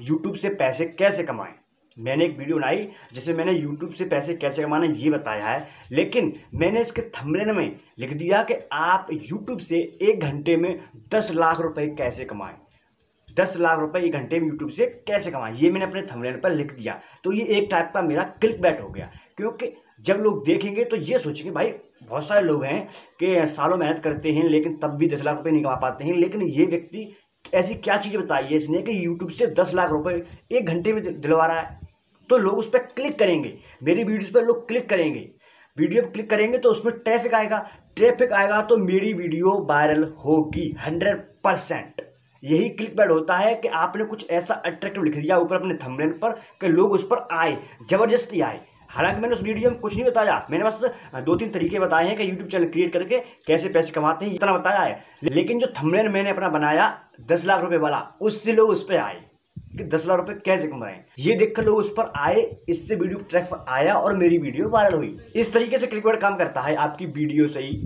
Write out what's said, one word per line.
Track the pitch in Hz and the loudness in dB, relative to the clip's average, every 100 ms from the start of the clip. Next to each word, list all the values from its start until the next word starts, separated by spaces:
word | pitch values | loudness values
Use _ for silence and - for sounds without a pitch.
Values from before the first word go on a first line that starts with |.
YouTube | 120 156 196 170 | -4 -4 -2 -4
से | 196 202 | -4 0
पैसे | 131 127 165 | -2 0 -4
कैसे | - 196 170 | 2 2 2
कमाएं। | 165 117 90 78 _ _ _ - | -4 -6 -8 -14 _ _ _ -12
मैंने | 113 143 | -4 2
एक | 170 135 | 2 0
वीडियो | 139 160 | -4 -2
बनाई | 135 190 208 - - | 0 -2 -4 -14 -20
जिसमें | 120 160 165 | -10 -4 -2
मैंने | 170 | 0
YouTube | 175 147 147 170 | 0 -2 -6 -10
से | - | -8
पैसे | 180 143 147 | -2 -2 -2
कैसे | 170 143 143 | -4 -4 -2
कमाना | 147 151 165 | 0 0 0
ये | 143 143 | 0 0
बताया | 147 113 107 107 | 0 -2 -4 -2
है, | 131 - - - | -4 -6 -18 -4
लेकिन | 131 196 247 208 - - | -2 0 0 -2 -6 -12
मैंने | - 170 220 | -2 0 2
इसके | 226 - - | 0 -4 -8
thumbnail | - 139 180 214 | -10 -4 -2 0
में | 202 - - _ - | -2 -4 -8 _ -12
लिख | 123 | -10
दिया | 147 175 202 | -6 0 0
कि | 226 - - | 2 -4 -4
आप | 143 170 190 - | -2 0 0 0
YouTube | 156 - 196 226 233 | -8 -6 -8 -8 -10
से | - 170 - - | -2 -2 -2 0
एक | 202 214 | 0 2
घंटे | 151 143 151 165 | -2 -4 0 2
में | 175 175 - - - | 0 -4 -10 -20 -4
दस | 214 208 | -2 0
लाख | 160 165 165 | 0 2 2
रुपए | 165 156 147 147 | -2 -2 -6 -2
कैसे | 127 120 | -4 -4
कमाएं, | 127 104 95 92 _ _ _ _ _ _ - | -10 -10 -12 -14 _ _ _ _ _ _ -8
दस | - 190 175 | -2 -2 2
लाख | 170 160 | 2 2
रुपए | 151 180 | 0 0
एक | 175 | 0
घंटे | 147 123 165 | -2 -2 -2
में | 160 | -2
YouTube | 147 151 | -4 -8
से | - 247 - - | -2 -2 -2 -4
कैसे | - 185 | -4 -2
कमाएं, | 139 113 | -6 -8
ये | 117 160 | 2 2
मैंने | 190 | 4
अपने | 190 190 | -2 -4
thumbnail | - 120 123 127 | -8 -8 -8 -2
पर | 190 | -2
लिख | 156 143 | -2 -4
दिया। | 131 110 98 - - | -8 -10 -10 -14 -8
तो | 180 | -4
ये | 202 226 | -2 0
एक | 202 202 | 0 2
type | 180 165 | 0 0
का | 202 | -2
मेरा | 165 147 190 - | 0 0 -2 0
क्लिकबैट | 220 - 175 - | 0 2 0 0
हो | 98 | -6
गया, | 95 87 - _ - | -12 -14 -18 _ -8
क्योंकि | 214 233 247 - _ _ | -8 -6 -10 -10 _ _
जब | - 202 | -2 2
लोग | 214 165 139 | 2 2 2
देखेंगे | 175 202 202 | 2 0 -2
तो | 240 220 | -2 -2
ये | 147 247 | 0 0
सोचेंगे, | 226 208 190 | 0 -6 -6
"भाई | 160 220 - - _ | -2 -2 -4 -16 _
बहुत | - 127 147 | -8 -6 2
सारे | 208 | 4
लोग | 175 151 | 4 0
हैं | 135 180 190 - - _ | 0 -4 -6 -14 -20 _
कि | 180 180 156 | 2 2 2
सालों | 151 147 180 | 2 0 2
मेहनत | 156 160 | 0 -2
करते | 160 147 160 | -2 -2 0
हैं | 151 | 2
लेकिन | 165 156 160 156 | 4 4 2 -2
तब | 151 143 | -4 0
भी | 160 | 0
दस | 143 | 0
लाख | 147 147 | -2 -2
रुपए | 160 | 0
नहीं | 156 | 0
कमा | 139 127 | 2 0
पाते | 127 127 | -2 -4
हैं।" | 147 | -2
लेकिन | 175 180 208 | 0 0 0
ये | 175 135 180 | -2 2 2
व्यक्ति | 170 - 202 214 - _ _ - | 2 -6 -12 -14 -16 _ _ -2
ऐसी | - 185 226 | 0 0 -2
क्या | - 202 | 0 0
चीज़ | 202 202 | 0 -4
बताई | 165 139 | -2 -2
है | 135 156 | 0 0
इसने | 147 170 | 0 -2
कि | - 208 | -2 -2
YouTube | 170 170 180 | -2 -4 -6
से | - - | -2 0
दस | 156 180 | 2 2
लाख | 180 175 | 2 0
रुपए | 151 165 175 170 - _ | 0 -2 -4 -6 -18 _
एक | 247 190 | -2 0
घंटे | 165 175 | -2 0
में | 214 | -2
दि-, | 180 | -4
दिलवा | 151 147 160 160 | -6 2 4 4
रहा | 165 | 0
है। | - - - _ _ _ _ | -6 -14 -20 _ _ _ _
तो | 247 | 2
लोग | 196 220 | 4 0
उस | 220 | 0
पर | 247 | 0
क्लिक | 247 - 285 294 | 0 -6 -6 2
करेंगे, | 202 165 117 - - - | 2 2 -2 -10 -20 -6
मेरी | 131 175 | 0 2
videos | 214 214 202 | 2 -2 2
पर | 240 | 2
लोग | 226 233 - | 4 0 0
क्लिक | 233 - | -4 0
करेंगे, | 196 156 123 - _ _ _ _ - | 0 2 -2 -10 _ _ _ _ -2
Video | 160 214 | 2 2
पर | - | 0
क्लिक | 208 214 | -6 -2
करेंगे | 208 214 247 | 0 2 4
तो | 247 | 2
उसमें | 214 233 233 | 2 0 -2
traffic | 220 226 233 | 0 0 2
आएगा, | 226 214 214 - - _ - | 2 2 -2 -4 -16 _ 4
Traffic | 226 247 247 | 4 6 2
आएगा | 202 196 208 | 4 4 2
तो | 214 226 | 4 2
मेरी | 180 190 208 | 4 2 2
video | 185 175 160 185 202 156 | -2 -2 2 2 2 2
viral | 147 151 151 156 - | 4 4 4 0 -2
होगी | 139 156 151 165 170 - | 2 2 2 -4 -6 -6
hundred | 160 170 190 196 - _ | -6 0 0 -2 -8 _
percent। | 202 180 - 143 - - - _ _ _ | 0 0 -2 -6 -8 -14 -16 _ _ _
यही | 139 156 220 | 0 2 2
clickbait | - 220 - 196 | -2 -6 2 4
होता | 160 160 180 | 4 2 2
है | 214 | 2
कि | 226 - | 2 -2
आपने | 160 165 208 | 0 -2 -2
कुछ | 214 214 - | -6 -6 -2
ऐसा | 170 175 - | -2 0 -4
attractive | 170 170 196 202 | -4 -6 -8 -2
लिख | 156 151 | -2 -2
दिया | 147 185 | 2 2
ऊपर | 170 180 | 4 0
अपने | 185 143 | -2 -4
thumbnail | 131 131 156 | -6 -4 -4
पर | 165 226 220 - - | -2 -4 -4 -12 -6
कि | 185 | 2
लोग | 165 202 | 4 4
उस | 190 | 2
पर | 185 165 - | 0 -2 -2
आए, | 165 160 - - - 113 | -2 0 -2 -10 -18 -2
ज़बरदस्ती | 190 220 233 - 202 | 2 4 2 0 -2
आए। | 127 104 - _ - | -2 -4 -16 _ -12
हालांकि | 123 170 208 | -2 0 0
मैंने | 233 | -2
उस | 226 | -2
video | 196 214 240 | -2 0 0
में | 240 | 0
कुछ | 214 | -4
नहीं | 202 254 | 0 2
बताया, | 240 208 127 - | 4 2 0 -2
मैंने | 160 | 0
बस | 214 214 240 - - 131 | 0 0 -4 -4 -12 -6
दो | 135 175 | 0 0
तीन | 220 | 0
तरीके | 185 165 196 | -2 -2 0
बताए | 185 165 175 | 2 2 2
हैं | 214 | 0
कि | 196 | -2
YouTube | 185 180 | -4 -4
channel | 190 165 | 0 0
create | 156 170 | 2 0
करके | 175 180 254 - - - | 0 0 -2 -4 -14 0
कैसे | 160 185 | 0 2
पैसे | 160 160 | 0 0
कमाते | 160 151 151 202 | 0 0 0 -4
हैं, | |
इतना | 180 202 | -2 2
बताया | 269 185 202 | 2 2 2
है। | 151 104 - - | 0 -2 -12 -6
लेकिन | 143 143 - 240 | 0 0 0 0
जो | - - | -2 -2
thumbnail | 151 185 220 | 0 2 2
मैंने | 196 202 | 0 -2
अपना | 190 190 | -2 0
बनाया | 151 151 156 208 - - - | 0 2 2 2 0 -16 -20
दस | 120 165 185 | 0 0 4
लाख | 190 | 2
रुपए | 175 170 | 2 0
वाला, | 151 135 - - | 0 -2 -6 -4
उससे | 214 208 220 | -2 -2 2
लोग | 220 220 | 4 6
उस | 185 | 4
पर | - 175 | 0 -2
आए | 107 90 - _ _ - - - | -2 -8 -18 _ _ -20 -16 -12
कि | |
दस | - 156 160 | -2 -2 2
लाख | 180 | 0
रुपए | 180 196 | 0 -6
कैसे | 190 190 156 | 0 0 0
कमाएं, | 135 107 92 - - | -8 -12 -14 -18 -4
ये | 147 214 | 0 4
देखकर | 214 226 | 4 2
लोग | 220 214 | 2 2
उस | 208 | 0
पर | - 220 147 | -2 -4 0
आए, | 147 202 226 - - | 2 2 2 -4 -6
इससे | 170 - | -4 -2
वीडियो | 214 180 196 | -2 -2 -4
पर | |
ट्रैफिक | - 175 175 180 - | -2 -2 -2 -8 -4
आया | 131 156 | 0 2
और | 202 202 202 | 2 2 4
मेरी | 175 170 | 4 4
वीडियो | 143 127 - | 0 -4 2
वायरल | 220 202 | 4 4
हुई। | 165 - - - 220 | 2 -2 -8 -8 -2
इस | 226 | 2
तरीके | 233 233 254 | 2 2 0
से | 240 | 0
क्लिकबैट | 214 214 226 | 0 2 2
काम | 196 190 | 0 0
करता | 175 135 | -2 -2
है, | 135 151 | -2 0
आपकी | 147 - 175 | -2 -2 -8
वीडियो | 143 151 147 147 | -4 0 2 2
से | 139 | 0
ही, | 135 117 | -6 -6